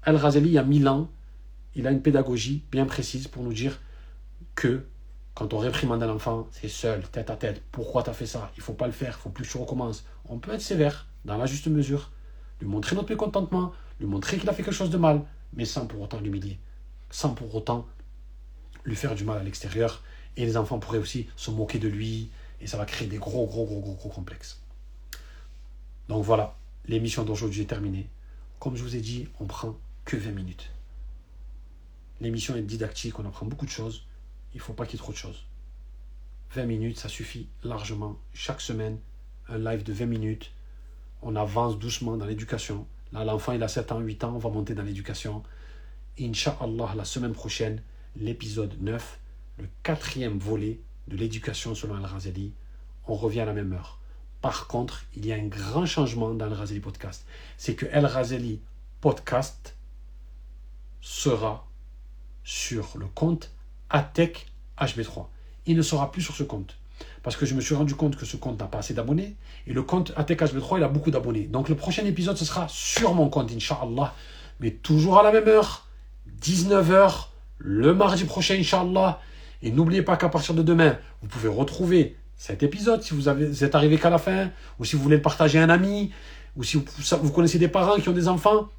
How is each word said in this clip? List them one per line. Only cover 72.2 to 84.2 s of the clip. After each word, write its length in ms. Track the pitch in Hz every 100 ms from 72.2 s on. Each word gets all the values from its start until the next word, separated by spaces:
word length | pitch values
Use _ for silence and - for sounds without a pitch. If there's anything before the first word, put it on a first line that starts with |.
| 180 202
ce 80 | 156
sera 220 | - 165
sur 460 | - - - 226
mon 140 | 175 147
compte, 240 | - 113
Inch'Allah. 640 | 117 - 127 123 117 143 - - - - -
Mais 100 | 117
toujours 480 | - - 156 160 190
à 40 |
la 80 | 208
même 160 | 214 214
heure, 420 | 214 208 - - - - - -
dix-neuf 640 | - - 180 180 202 165
heures, 420 | 190 196 - - - - -
le 340 | 95 101 131
mardi 300 | 185 202 185
prochain, 300 | 180 - 175
Inch'Allah. 640 | 196 165 190 180 185 143 - - - - -
Et 100 | 113
n'oubliez 320 | 120 165 190
pas 140 | 180 180
qu'à 120 | 180
partir 260 | 165 -
de 80 | 165
demain, 360 | 160 165 160 120 - -
vous 80 | 104
pouvez 200 | 120 110
retrouver 680 | 107 120 - 180 180 147 - - -
cet 280 | - 98
épisode 380 | 143 185 208 226
si 120 | -
vous 140 | 151 139
avez, 180 | 139 151
vous 160 | 135
êtes 140 | 139 151
arrivé 220 | 151 156
qu'à 120 | 170
la 80 |
fin, 320 | 170